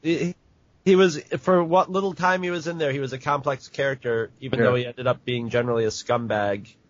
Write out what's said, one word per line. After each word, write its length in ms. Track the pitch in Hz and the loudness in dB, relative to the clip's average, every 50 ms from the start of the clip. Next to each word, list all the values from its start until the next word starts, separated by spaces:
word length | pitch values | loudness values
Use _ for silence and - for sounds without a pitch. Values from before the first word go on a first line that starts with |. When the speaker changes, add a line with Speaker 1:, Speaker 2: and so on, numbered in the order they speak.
Speaker 1:
He, 320 | - 156 165 139 160 175 175 _ _ _ _ _ _ _ _ _ _ | 0 -2 -2 0 -2 -4 -6 _ _ _ _ _ _ _ _ _ _
he 120 | 185 190 | 4 6
was, 220 | 185 190 180 151 147 - _ - - | 6 6 4 2 -2 -8 _ -8 -4
for 220 | - - 185 175 | 0 2 4 4
what 280 | 175 165 170 185 185 - | 4 4 4 2 2 2
little 240 | 185 190 196 196 175 | -2 -2 -2 -2 -4
time 280 | 139 175 185 185 185 | -2 0 0 0 0
he 80 | 180 180 | -2 -4
was 160 | 175 175 147 | -4 -4 -6
in 120 | 165 170 165 | -6 -4 -2
there, 140 | 160 139 | -2 -2
he 60 | 135 139 | 0 -2
was 140 | 139 127 | -4 -6
a 60 | 131 131 | -8 -6
complex 500 | - 151 143 143 131 147 139 131 - - | -2 -2 -2 0 -2 -4 -4 -4 -8 -16
character, 640 | - - 139 139 135 127 - 120 117 113 113 - _ _ | -6 -2 -2 -2 -2 -4 -4 -2 -2 -2 -4 -6 _ _
even 180 | 131 131 117 117 | -8 -4 0 2
Speaker 2:
Yeah. 60 | 117 | 4
Speaker 1:
though 100 | 123 123 | 4 4
he 120 | 123 123 | 2 -2
ended 200 | 120 120 - 123 | -4 -8 -4 -2
up 160 | 127 120 - | -2 -2 -2
being 280 | _ 127 123 120 117 113 | _ -4 -4 -4 -4 0
generally 340 | 113 120 120 123 117 117 113 | 0 0 0 2 0 0 0
a 40 | 107 | 0
scumbag. 840 | 107 - - - 120 120 120 113 110 107 104 101 101 104 98 - _ _ _ | -2 -4 -2 -2 -2 -2 0 -2 -2 0 0 0 -2 -4 -6 -16 _ _ _